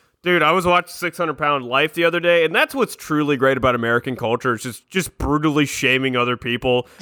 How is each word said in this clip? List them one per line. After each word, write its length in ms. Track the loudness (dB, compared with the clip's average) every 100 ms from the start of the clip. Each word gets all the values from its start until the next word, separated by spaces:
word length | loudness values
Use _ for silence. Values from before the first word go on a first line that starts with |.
| _ _
dude, 200 | 0 2
I 80 | 2
was 140 | 2 2
watching 240 | 2 0
Six 240 | -6 -8 -4
hundred 200 | -4 -2
Pound 280 | 0 0 0
Life 280 | 0 0
the 100 | 0
other 160 | 0 2
day, 260 | 2 4 2
and 80 |
that's 220 | 2 0 0
what's 200 | -4 -4
truly 420 | -2 0 2 2
great 200 | 2 2
about 160 | 0
American 420 | 0 0 0 -2 -4
culture. 380 | -2 -2 -2
It's 100 | -4
just, 260 | -6 -12 _
just 280 | -10 -10 -6
brutally 480 | -2 0 2 2 0
shaming 500 | 0 0 2 0 0
other 200 | -2 -2
people 500 | -4 -4 0 0 -2 -12